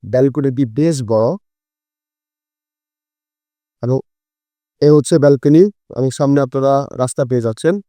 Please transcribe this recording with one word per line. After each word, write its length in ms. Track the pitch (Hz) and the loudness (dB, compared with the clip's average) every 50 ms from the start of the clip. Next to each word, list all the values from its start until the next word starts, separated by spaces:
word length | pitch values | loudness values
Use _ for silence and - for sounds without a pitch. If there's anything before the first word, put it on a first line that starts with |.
| - | -12
ব্যালকনিটি 600 | 101 110 127 135 139 123 151 143 139 127 123 143 | -4 0 0 0 0 0 -2 -4 -4 -2 -2 -4
বেশ 380 | 117 110 123 151 165 165 135 123 | -4 -2 -2 -2 -2 -2 -4 -4
বড়। 340 | 104 113 110 110 120 170 202 _ _ _ _ _ _ _ _ _ _ _ _ _ _ _ _ _ _ _ _ _ _ _ _ _ _ _ _ _ _ _ _ _ _ _ _ _ _ _ _ _ _ _ _ _ _ _ _ - | -2 0 0 0 0 -2 -6 _ _ _ _ _ _ _ _ _ _ _ _ _ _ _ _ _ _ _ _ _ _ _ _ _ _ _ _ _ _ _ _ _ _ _ _ _ _ _ _ _ _ _ _ _ _ _ _ -4
এবং 160 | 120 127 131 - _ _ _ _ _ _ _ _ _ _ _ _ _ _ _ | -4 -4 -4 -4 _ _ _ _ _ _ _ _ _ _ _ _ _ _ _
এ 80 | - 147 | 2 4
হচ্ছে 300 | 151 151 131 - 175 160 | 4 4 4 2 0 2
ব্যালকনি 440 | 135 143 143 131 - - 147 160 185 208 202 _ _ _ - - | 4 4 2 4 2 4 4 4 4 4 0 _ _ _ -8 -4
এবং 120 | 131 131 | -4 -4
সামনে 300 | 127 - 151 139 139 143 | -4 -2 -2 0 0 0
আপনারা 460 | 139 131 - 135 135 135 139 139 139 - | -2 -2 -4 -2 -2 0 0 0 -2 -6
রাস্তা 340 | - - 127 127 - - 143 | -6 -6 -6 -6 -4 -4 -4
পেয়ে 160 | 120 127 123 | -2 -2 -2
যাচ্ছেন। 340 | 113 113 113 - - 156 185 202 196 | -2 -2 -6 -2 -2 -2 -2 -2 -6